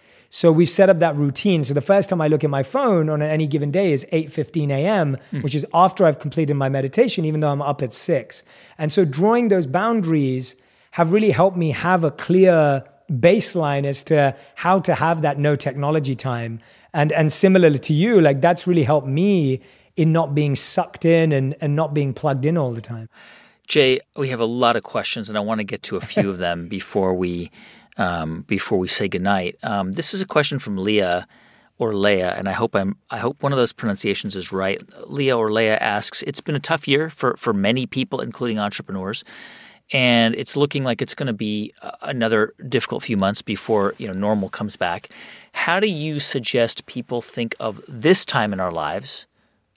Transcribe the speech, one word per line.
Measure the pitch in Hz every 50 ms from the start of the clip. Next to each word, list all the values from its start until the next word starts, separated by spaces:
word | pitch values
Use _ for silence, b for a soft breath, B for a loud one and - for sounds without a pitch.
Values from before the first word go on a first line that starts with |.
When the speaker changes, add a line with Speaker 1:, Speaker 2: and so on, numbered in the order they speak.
| b b b b b b
Speaker 1:
So | - - - 170
we've | 160 156 175 -
set | - - 196 190
up | 190 160
that | 170 165 147
routine. | 147 147 143 135 - - 208 185 160 143
So | 120 143
the | 143
first | 135 - 196 202 190 -
time | 190 170
I | 156 151
look | 156 143 156
at | 147
my | 139 139
phone | 135 - - 262 277 247 196 170 156 156
on | 156 147
any | 151 151 156 156 156 147
given | 143 147 143 147
day | 143 185 202 180 147
is | 131 - -
eight | - 160 160 147
fifteen | - - 151 - - 160 147 143
A | 139 135 147
M, | 190 220 196 160 143 135 - B B
Speaker 2:
Hmm. | - 143
Speaker 1:
which | 147 143 123
is | 151 - - -
after | 165 185 185 - - 196
I've | 160 147 151
completed | - 151 - 170 160 143 143
my | 139 139 135
meditation, | 139 135 131 135 - 214 247 240 - - 160
even | 156 156 156
though | 151 147
I'm | 143 139
up | - 143 143 -
at | 135 120
six. | - - - - 165 131 110 - - - b b b b b b b b
And | 156 151
so | - 202 185
drawing | 151 131 147 180 214 233 240 240 226
those | 202 185 165 131
boundaries | 135 175 208 226 233 226 180 165 160 151 139 131 131 131 131 - - b b b b b b b
have | - - 170 160
really | 180 214 214 208
helped | 143 123 175 196 185 180
me | 165 156
have | 127 - - 170 185 180 165
a | 151
clear | 139 - - - 175 185 190 185 175 160 151 147 139 135 - - _ _ _ -
baseline | 160 123 117 170 196 226 - - - 175 160 143 143 139 139
as | 139 139 - -
to | - 160 147 143 135 131 B B B B
how | - - 170 190 196
to | 156 - 160
have | - 147 165 170 160
that | 147 147 143 143
no | 143 147 147
technology | 139 - 143 127 143 139 143 156 160 139 135 131
time. | 120 - 135 120 120 117 117 113 113 b b b b b b -
And, | 160 147 151 151
and | 160 156 156
similarly | - - - 190 190 185 175 156 147 131
to | - - 156
you, | 147 180 233 240 196
like, | 160 147 139 135
that's | 135 170 175 170 - 180
really | 180 165 143
helped | 110 151 151 135 135
me | 135 151 185 208 202 180 151 135 131 131 b b b b b b b
in | - 156 160
not | 156 165 165 143 143
being | 147 151 147 135 120
sucked | - - - - 170 - - - -
in | 165 165 165 165 160
and, | 147 139 135 131 147 -
and | 165 147 143
not | 151 160 147 147
being | 151 143 135 120
plugged | - - 151 139 131 123
in | 151 170 170
all | 143 127 117
the | 113
time. | 107 - 117 113 113 - b b b b b b b b b b b
Speaker 2:
Jay, | - - 156 139 131 131 127 - _ _ -
we | 139 131
have | 127 113
a | 117
lot | 110 120 123 123 117 117
of | 113 -
questions, | - - 117 101 - - 120 107 101
and | 107 107
I |
wanna | 101 107 110 107 107
get | 98 110 98 -
to | - 107
a | 92
few | - - - 214 185 98
of | 95 87
them | 90 87 87 87 85 87
<laughs> | 101 95
before | - - - 104 95 92 92
we, | 90 92 90 87 87 87 - B B B B B B B B _ -
um, | - 90 87 85 80 80 80 85
before | - - 101 95 - - 110 95
we | 92 92
say | - - 107 95
goodnight. | 92 90 90 98 101 95 90 90 - - -
Um, | - 107 101 95 92 98
this | - 165 - -
is | 190
a | 190
question | - - 156 143 - 147 113
from | - 110 101
Leah | 95 95 104 107 104 98 90 87 90 90 b b b b b b b b b b -
or | 123 113 107
Leah, | 98 98 104 101 92 92 90 -
and | - 95 98
I |
hope | 92 92 117 113 -
I'm, | 104 95 98 104 - _ _
I | - 113
hope | 107 120 143 -
one | - 139 139
of | 131
those | 123 113
pronunciations | - - - 113 98 101 - 104 98 - - 104 95
is | 95 90 -
right. | 95 95 95 95 98 - - - - - -
Leah | - - 139 139 135 131 117
or | 110 107
Leah | 107 110 113 110 110 -
asks, | - - 101 104 101 - - - -
"It's | 151 - -
been | - - 151
a | 143
tough | 147 - 165 160 - -
year | 135 143 156 160
for, | - - - 127 - -
for | - 123 107
many | 98 98 104 117 131 127
people, | - - 131 131 - - 127
including | - 120 107 - 123 120 113 107
entrepreneurs, | 104 104 - - 101 - 95 95 95 95 - - B B B B B B B B B B B B B _ -
and | 135 127 123 120 117 117 113 117
it's | - 131 - - 139
looking | 143 143 - 143 135
like | 131 117 -
it's | 123 - -
gonna | - 147 131
be, | 113 101 113 107 107 107 104 - - _
uh, | - - - -
another | - - 143 123 117 110 113 107 110 - - - - 131
difficult | 123 123 - - 117 110 -
few | - 117
months | 101 98 98 101 -
before, | - - 107 95 - - 113 104 98 101 - -
you | -
know, | 104 92
normal | 95 101 104 107 104 95 92
comes | - - 110 104 -
back. | - 95 87 85 82 - - B B B B B B B B -
How | - - - 170 190
do | 208 220
you | 180 151 147 160 151 147
suggest | 139 - - 139 113 - - 123 117 113 - - - -
people | - 127 120 - 127 120
think | - - - - 120 113 - -
of | - 113 104 107 - -
this | 139 117 113 160 185 - -
time | - - 135 110 104
in | 98 92
our | 92 90
lives? | 82 82 78 73 82 98 135 139 - - - - _ _ _ _ _ _ _ _ _